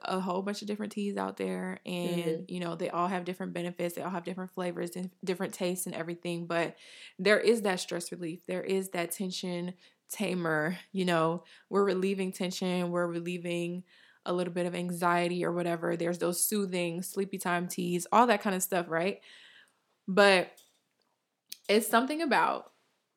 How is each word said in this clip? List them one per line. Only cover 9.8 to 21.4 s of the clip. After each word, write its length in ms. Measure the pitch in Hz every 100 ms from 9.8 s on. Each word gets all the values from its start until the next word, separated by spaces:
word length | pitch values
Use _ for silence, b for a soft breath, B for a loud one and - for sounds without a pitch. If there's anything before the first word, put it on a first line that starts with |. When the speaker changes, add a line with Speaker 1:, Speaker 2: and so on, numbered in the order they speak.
| b b -
Speaker 1:
tamer, 680 | - 190 180 170 156 156 180 -
you 120 | 190
know, 400 | 180 170 160 170 b b _
we're 140 | 190
relieving 480 | 202 185 190 196 185
tension, 580 | - 180 185 185 180 175
we're 160 | 175 175
relieving 800 | 170 170 180 175 175 170 180 b b b b -
a 60 |
little 200 | 175 175
bit 100 | 175 175
of 80 |
anxiety 680 | 175 175 170 175 175 175 180
or 80 | 165
whatever. 440 | 175 170 170 170 170
There's 220 | 170 175
those 240 | 170 180
soothing, 600 | - 208 196 180 175 165
sleepy 340 | 185 - 196 190
time 300 | 185 175 180
teas, 380 | - 175 175 -
all 140 | 214 240
that 120 | 202
kind 160 | 208 185
of 60 |
stuff, 240 | - 185 170
right? 320 | 165 185 196 B B B B B B _ _ -
But 440 | 190 202 185 170 - _ _ _ _ _ _ _ _